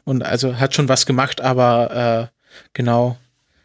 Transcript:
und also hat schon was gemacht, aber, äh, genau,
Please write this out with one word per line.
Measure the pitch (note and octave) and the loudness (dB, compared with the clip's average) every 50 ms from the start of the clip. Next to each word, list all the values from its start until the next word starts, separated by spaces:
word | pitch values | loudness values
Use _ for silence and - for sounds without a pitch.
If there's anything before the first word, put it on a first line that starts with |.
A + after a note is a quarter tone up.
| - | -4
und | C#3+ C3 B2 - | -2 -2 -2 -2
also | - - B2 C#3 B2+ B2 A#2 | -4 -4 -4 -4 -4 -2 -2
hat | C#3 C3 - | -2 -2 0
schon | - C#3+ B2 | 0 0 2
was | C3 - - | 2 0 0
gemacht, | - C3 B2+ C3+ C#3 - - | 0 0 0 0 -2 -2 -2
aber, | B2+ C3 B2+ B2+ B2 A#2+ A#2 A#2+ A#2+ - - A#2+ A#2+ A#2 A2+ A2+ A#2 A#2 | -2 0 2 4 4 4 4 2 0 0 -2 -2 0 0 0 0 -2 -6
äh, | _ _ _ _ - - - _ | _ _ _ _ -20 -20 -20 _
genau, | - - B2 A#2+ A#2 A#2+ B2 B2 B2 - _ _ _ _ _ _ _ _ | -6 -2 0 2 2 2 2 0 -2 -6 _ _ _ _ _ _ _ _